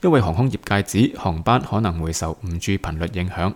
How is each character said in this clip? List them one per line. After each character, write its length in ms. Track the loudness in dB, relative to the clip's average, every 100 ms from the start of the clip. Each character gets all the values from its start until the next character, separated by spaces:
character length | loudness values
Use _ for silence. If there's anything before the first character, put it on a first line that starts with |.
因 100 | 6
為 80 | 4
航 140 | 4
空 180 | 2 0
業 60 | 0
界 200 | 0 0
指 340 | 2 2 2 2
航 240 | -4 -2
班 200 | 2 0
可 180 | 2 -2
能 200 | 0 -2
會 120 | -4
受 260 | -4 -4 -6
五 40 | -6 -6
G 200 | -2 -2
頻 200 | -2 -4
率 120 | -4 -2
影 100 | -4
響。 240 | -2 -4